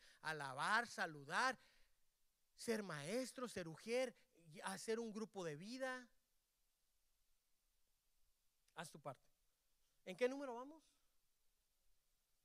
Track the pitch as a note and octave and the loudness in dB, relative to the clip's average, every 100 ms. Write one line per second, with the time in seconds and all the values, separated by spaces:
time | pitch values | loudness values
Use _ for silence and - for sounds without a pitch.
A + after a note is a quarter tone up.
0 | - - D3+ D#3 C#3 C3 E3+ A3 A#3 - | -14 -4 -2 0 0 2 6 6 4 0
1 | F3+ D3+ C#3 F#3 B3+ - - - - - | -2 -2 0 4 4 4 -8 -20 -20 -20
2 | - _ _ _ _ - - A3 G3 D3+ | -20 _ _ _ _ -8 0 0 0 -4
3 | C#3+ A#3 B3+ - B3 - E3 D#3 A3 B3 | 0 0 -2 -4 -4 -4 -6 -6 0 2
4 | B3+ - - - E3 E3 F#3+ F#3+ - A3+ | 2 -2 -20 -20 -16 -4 -2 -2 0 0
5 | A3+ G#3 A3 G3 E3+ D3 G3+ B3+ C4 B3+ | 0 -2 -4 -2 -2 -4 -6 -4 -2 -4
6 | A#3+ - _ _ _ _ _ _ _ _ | -8 -20 _ _ _ _ _ _ _ _
7 | _ _ _ _ _ _ _ _ _ _ | _ _ _ _ _ _ _ _ _ _
8 | _ _ - _ _ _ _ - E3 E3 | _ _ -20 _ _ _ _ -8 -6 -8
9 | C#3+ C3 - _ _ _ _ _ _ _ | -10 -12 -16 _ _ _ _ _ _ _
10 | F#3+ F3+ B3 C#4 C#4 A#3 C4+ D#4+ - _ | -4 4 4 4 -4 -4 -8 -12 -20 _
11 | _ _ _ _ _ _ _ _ - - | _ _ _ _ _ _ _ _ -20 -20
12 | _ _ _ _ | _ _ _ _